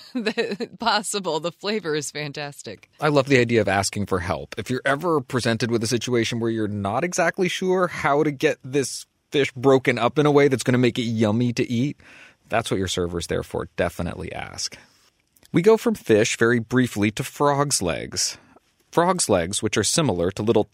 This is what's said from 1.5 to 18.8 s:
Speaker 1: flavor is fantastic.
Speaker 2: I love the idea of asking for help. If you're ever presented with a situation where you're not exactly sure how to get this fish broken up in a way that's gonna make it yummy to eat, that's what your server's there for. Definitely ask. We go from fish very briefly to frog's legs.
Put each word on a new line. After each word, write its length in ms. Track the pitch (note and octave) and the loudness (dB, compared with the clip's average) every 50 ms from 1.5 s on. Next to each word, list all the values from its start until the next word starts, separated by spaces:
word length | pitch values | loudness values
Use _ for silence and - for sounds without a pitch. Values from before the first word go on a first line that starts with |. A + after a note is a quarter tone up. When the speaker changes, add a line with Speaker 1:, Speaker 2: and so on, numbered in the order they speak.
| E3 | -8
Speaker 1:
flavor 420 | _ - G3 A3 A3 F3+ E3 D3+ | _ -6 -6 -4 -4 -4 -4 -4
is 160 | D3+ C#3 - | -4 -4 -6
fantastic. 800 | - D3 D3 D3 C#3 D3+ D3 C#3+ C#3+ - - - G2+ - - _ _ _ | -8 -8 -10 -8 -8 -10 -10 -12 -12 -14 -16 -16 -16 -16 -20 _ _ _
Speaker 2:
I 80 | C#3+ D#3 | 0 2
love 180 | D3 C#3+ C3 | 2 2 4
the 120 | C3+ C#3+ B2 | 4 4 4
idea 220 | A#2+ A#2 A#2+ A2+ | 4 4 4 2
of 80 | G#2 F#2+ | 2 4
asking 380 | F#2+ G2+ F#2+ - - G#2 G2+ | 2 0 0 0 -2 -4 -4
for 120 | - G2 F#2 | -2 -2 -4
help. 340 | E2+ F#2 F2+ C#2 C#2+ - - | -2 -4 -4 -4 -6 -8 -10
If 140 | - G#2+ - | -10 -6 -6
you're 120 | B2 B2+ - | -6 -4 -2
ever 340 | C#3 C#3 C#3+ D#3+ F3+ E3 D3+ | -2 -2 0 0 0 0 0
presented 500 | B2+ - - B2+ A2 A#2+ A#2 A2 C3+ A#2 | 0 -2 -4 -2 0 0 0 0 0 0
with 140 | A#2+ A2+ A2 | 0 -2 0
a 20 | |
situation 540 | A2 B2+ A#2 - - B2 A#2+ A2+ - - A#2 | -2 -2 -2 -2 0 0 0 0 0 -2 -2
where 100 | A2+ A2+ | -2 -2
you're 180 | A2+ A2+ A2 G2+ | -2 -2 -2 -4
not 360 | G#2 G#2 G2 G2 G#2 B2+ E3+ | -4 -4 -4 -2 -2 -2 -4
exactly 440 | F3+ F3+ - E3+ E3+ - - F#3+ F3+ | -2 -2 0 0 0 0 0 -2 -2
sure 380 | - - F#3+ F#3 F#3 F#3 F#3 | -2 -2 -2 0 0 0 0
how 360 | E3 - - - D#3 C#3+ C#3+ D#3 | -2 -2 -2 0 0 2 2 2
to 80 | D#3 | 0
get 280 | C#3+ C3+ - D3+ B2+ - - | -2 0 0 0 0 -2 -6
this 400 | C3 B2+ C#3+ C3 - - - - - _ _ _ _ - | -4 -2 -2 -2 -2 -6 -10 -14 -18 _ _ _ _ 0
fish 180 | D3 C3+ - - | 0 0 0 -2
broken 460 | B2+ A#2+ C#3 C3+ C3 B2+ C#3 B2+ A#2 | 2 4 6 6 6 6 2 2 2
up 200 | A2+ A#2+ - - | 0 0 2 2
in 80 | C#3+ | 2
a 40 | D3+ | 4
way 160 | C#3+ C#3+ C#3 | 6 6 6
that's 160 | C#3+ C3 A#2 - | 6 4 2 0
gonna 160 | - B2 B2 | 0 2 4
make 200 | B2+ A#2+ A#2 - | 4 2 2 0
it 60 | B2 | -2
yummy 500 | A#2 A#2 A2 A2+ G#2 G#2 A#2 B2 B2 A#2 | -2 0 2 2 2 2 2 0 0 0
to 140 | - A#2 - | -2 -2 -2
eat, 280 | A#2+ A#2 B2+ D3 - - - - - - - - _ _ _ _ | 0 -2 -2 -2 -4 -8 -14 -20 -20 -20 -20 -20 _ _ _ _
that's 200 | - A2 A#2 - | -2 -2 -2 -2
what 60 | - | -2
your 100 | F#2+ F#2+ | -2 -2
server's 400 | F2+ - - F2 F2 F2 F2 E2+ - | -2 -2 -2 -4 -2 -4 -6 -6 -4
there 140 | F2 F2 - | -4 -4 -4
for. 240 | - - - - - - | -6 -8 -8 -8 -8 -4
Definitely 540 | - F#2 D#2+ - - F2 E2+ - - F2 - - | -2 -2 -2 -2 -4 -6 -8 -8 -8 -10 -12 -10
ask. 440 | - - - G1+ - - - - - - _ _ _ _ _ _ _ _ _ _ _ _ _ - | -12 -12 -12 -10 -10 -10 -10 -12 -14 -20 _ _ _ _ _ _ _ _ _ _ _ _ _ 0
We 100 | D3+ E3+ | 2 6
go 140 | G#3 A3+ G#3+ | 6 4 4
from 160 | - A#3+ G#3+ | 4 0 -2
fish 420 | - - - A2+ G2+ A2 - - | -2 0 2 4 4 4 2 2
very 220 | - A#2 A#2 A#2+ A#2+ | 2 2 2 2 2
briefly 520 | A2+ - - B2+ B2+ A#2 - A2 G2+ A2 - | 0 0 2 2 2 2 2 0 0 0 0
to 120 | - C3+ | -2 -6
frog's 560 | - - - D3 C#3+ C#3+ C#3 C#3+ D3 C3 - | -8 -4 0 0 2 2 2 0 0 -2 -2
legs. 560 | G2+ F2 D#2 A1+ A#1 - - F#2 - - - - _ _ _ - _ _ _ _ | -2 -2 -2 -4 -6 -8 -6 -4 -4 -4 -6 -10 _ _ _ -20 _ _ _ _